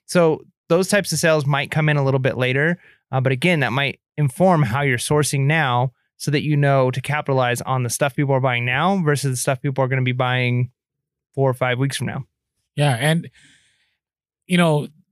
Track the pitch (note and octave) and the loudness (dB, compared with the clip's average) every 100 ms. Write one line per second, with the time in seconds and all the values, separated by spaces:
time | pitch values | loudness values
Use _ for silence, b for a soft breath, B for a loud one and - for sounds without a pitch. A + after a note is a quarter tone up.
0 | - F3+ D#3+ D3 - _ - F3 F#3+ G#3 | -2 2 2 2 -6 _ 0 0 2 0
1 | F3+ D#3 E3+ D#3 C#3 C#3+ C#3+ D#3+ D#3 D3 | 0 0 2 2 2 -2 -2 0 2 2
2 | C3+ C3+ B2+ A2 B2+ C3 D#3 F3+ b b | 2 0 0 -2 -2 0 0 -2 b b
3 | b C3 B2+ C3 E3+ E3 B2 B2+ C#3 - | b -2 0 0 0 2 0 -2 -4 -6
4 | _ - D3 - F#3 E3 B2 C3+ C#3+ A#2+ | _ -4 -4 2 2 4 2 0 0 -2
5 | - D3+ D3 C#3+ C3+ D#3+ C#3 B2 C3 _ | 0 0 0 0 0 0 2 0 -2 _
6 | _ _ - C#3+ C3+ D3 C#3+ C3+ B2+ C3 | _ _ -4 -2 0 2 2 4 2 -2
7 | C3+ D3 C#3+ C3 B2 A#2+ - C3 A#2+ - | -4 -6 -2 0 0 -2 -2 -4 -2 -2
8 | C#3+ - C#3 C3+ C3 A#2+ B2 C3 F3 G3 | -2 -2 0 0 0 -2 -2 0 0 0
9 | D3+ C#3+ C#3 B2+ - C3 C#3+ C3+ B2+ C3 | 0 0 -2 -4 -2 -2 -4 -2 0 0
10 | B2+ B2+ B2+ B2+ B2 B2 B2 _ _ _ | -2 0 0 0 0 0 -2 _ _ _
11 | _ _ _ - C3+ B2+ B2+ B2 C3+ - | _ _ _ -2 -2 0 -2 0 -2 -4
12 | A#2 C3+ - _ _ _ _ - D3 A#2 | -6 -8 -12 _ _ _ _ -2 0 0
13 | D3 E3 - b b b b b b b | 0 -2 -4 b b b b b b b
14 | _ _ _ _ - F3+ E3+ D3+ C#3+ _ | _ _ _ _ -4 2 4 2 -2 _
15 | _ | _